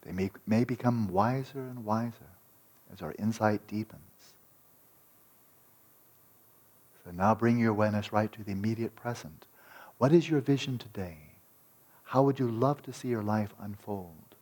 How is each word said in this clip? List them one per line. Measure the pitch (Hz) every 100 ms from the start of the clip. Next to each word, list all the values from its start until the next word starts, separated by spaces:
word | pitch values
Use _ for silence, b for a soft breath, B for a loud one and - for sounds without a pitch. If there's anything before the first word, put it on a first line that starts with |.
They | -
may, | 90 95 - -
may | 110
become | 123 120 127 120 104
wiser | 90 107 131 131 135
and | 127 123
wiser | 107 110 117 110 76 87 _ _ _ _ _
as | 95
our | 78 -
insight | 104 110 110 104 -
deepens. | 104 110 - - _ - - - _ _ _ _ _ _ _ _ _ _ _ _ _ _ _ _ _ _ _ _ _ _ _ _ _
So | -
now | 87 98 107
bring | 117 120
your | 113
awareness | 104 107 104 104
right | 107 107
to | -
the | 104
immediate | 98 107 113 113 -
present. | 120 117 76 - - B B B B B
What | 123
is | 170 156
your | 151
vision | 127 139 139 123
today? | - 104 90 80 73 - _ _ _ _ b b -
How | 127
would | 139 135
you | 123
love | 113 131 147
to | -
see | 123 127
your | 117
life | 104 107 104 -
unfold? | 104 104 - 101 87 80 - -